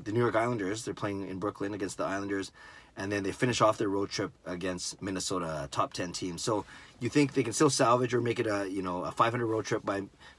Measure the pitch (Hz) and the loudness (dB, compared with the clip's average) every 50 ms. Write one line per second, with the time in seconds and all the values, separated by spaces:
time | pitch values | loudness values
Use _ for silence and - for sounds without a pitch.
0 | - 104 107 120 120 113 110 110 117 123 123 104 95 92 107 113 - 104 92 - | -6 -2 2 2 2 4 4 2 2 2 0 0 -2 -2 -4 -4 -4 -6 -6 -4
1 | 110 101 101 98 95 87 95 90 104 101 - - 98 101 107 95 101 92 - - | -4 -4 -4 -4 -6 -6 -6 -4 -4 -4 -4 -4 -4 -4 -4 -4 -4 -4 -4 -2
2 | - 87 95 98 98 98 101 98 92 - - - - - - - - - - 107 | -2 -2 -2 -2 -2 -2 -2 -4 -4 -6 -10 -18 -20 -20 -20 -20 -20 -16 -12 -8
3 | 98 101 104 101 98 92 - - 131 123 110 - 113 107 107 - 110 98 98 101 | -4 -2 -2 0 0 -2 0 0 2 2 4 6 6 6 6 4 2 0 0 0
4 | 101 - - - 98 87 - _ - 90 92 90 95 92 90 87 - - - - | 0 -2 -2 -4 -4 -6 -8 _ -10 -8 -8 -6 -4 -4 -4 -4 -6 -8 -8 -6
5 | 87 101 95 90 - - 98 90 85 80 78 73 71 71 - - 95 - - - | -6 -4 -4 -4 -2 -2 -2 -2 -2 -4 -4 -6 -6 -2 0 0 0 0 -2 -4
6 | 92 85 78 - 98 90 85 82 - 117 107 98 - - - - - - - - | -4 -4 -4 -4 -4 -4 -4 -4 -2 0 0 0 -2 -6 -12 -20 -20 -20 -10 -6
7 | 123 117 - 147 143 135 - 139 117 117 107 - 160 139 - - 131 117 123 127 | -4 2 4 4 4 4 4 2 0 2 4 4 4 6 6 6 6 6 6 6
8 | 127 110 123 120 120 120 110 123 107 107 101 101 98 95 95 98 92 90 87 90 | 4 2 2 2 2 2 0 0 0 0 0 0 -2 -2 -2 -2 -2 -2 -2 -4
9 | 76 78 - - 117 117 117 120 117 110 110 110 101 - 117 101 - 104 98 98 | -4 -2 2 2 2 2 2 0 0 0 0 0 0 0 -2 -2 -2 -2 -4 -4
10 | 98 - - - - - - | -4 -8 -12 -18 -20 -20 -16